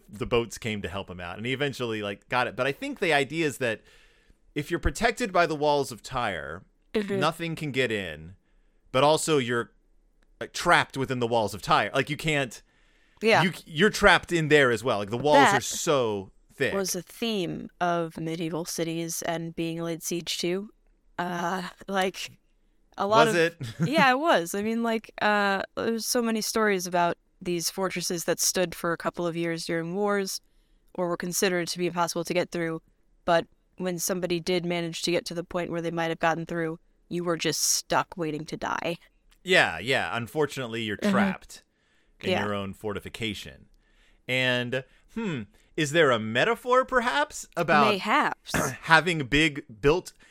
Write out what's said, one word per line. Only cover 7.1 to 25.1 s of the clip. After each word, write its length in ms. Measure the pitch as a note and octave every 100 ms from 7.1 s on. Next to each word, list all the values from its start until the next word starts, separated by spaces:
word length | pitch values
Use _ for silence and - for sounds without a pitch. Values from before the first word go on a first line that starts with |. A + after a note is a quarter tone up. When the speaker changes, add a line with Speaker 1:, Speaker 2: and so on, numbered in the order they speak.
| G3
Speaker 1:
nothing 340 | D#3 E3 E3
can 160 | D#3 D3+
get 220 | B2+ B2
in, 420 | G#2+ F#2 D2+ D#2+ - _ _ _ _ _
but 120 | B2+
also 320 | D3 D#3 - D3+
you're, 340 | A#2+ A#2+ A2+ _ _ _ _ _ _ -
like, 120 | A#2
trapped 420 | - F3 D#3+ C3 C3+
within 220 | C3 B2+
the 60 | A#2
walls 260 | A#2 G#2
of 60 | F#2+
Tyre. 280 | - D3+ G#2
Like, 140 | C#3 C3+
you 60 | D3
can't, 440 | E3+ D3 B2+ - - _ _ _ _ _
Speaker 2:
Yeah. 200 | A3 F#3+
Speaker 1:
you, 100 | F3+ - -
you're 240 | D3+ G#3
trapped 420 | - G3+ E3 -
in 160 | E3+ D#3
there 220 | D3 C3
as 120 | A2+
well. 160 | B2+ G#2
Like, 120 | G2+
the 80 | A#2+
walls 180 | C#3 C#4
are 160 | B3+
Speaker 2:
That 100 | -
Speaker 1:
so 640 | - - E3+ C#3+ A2+ G#2 - - _
thick. 180 | - B2
Speaker 2:
was 220 | G3 F#3 F3+
a 60 |
theme 640 | - - A3+ G#3+ E3 D3+ - -
of 380 | F3+ E3+ E3 E3
medieval 460 | D#3+ E3 D#3+ E3
cities 560 | F3 - E3 E3 E3 -
and 320 | - E3 E3
being 260 | E3 E3 E3
laid 200 | E3 E3
siege 360 | - E3+ E3 -
to. 320 | F3 F#3 G#3 - _ _ _ -
Uh, 440 | F3 F3 F3 F#3 F3+ - -
like, 440 | G3 F#3+ - - - _ _ _ _ _ -
a 100 | G3
lot 200 | A3 A3+
Speaker 1:
Was 80 | F3
Speaker 2:
of 40 |
Speaker 1:
it? 160 | E3 - A#2+
<laughs> 160 | - E3+
Speaker 2:
Yeah, 240 | D#4 C4
it 80 | B3+
was. 360 | E4 A#3 E3+
I 80 | G3+
mean, 200 | G#3+ A3+
like, 300 | A#3 A3+ -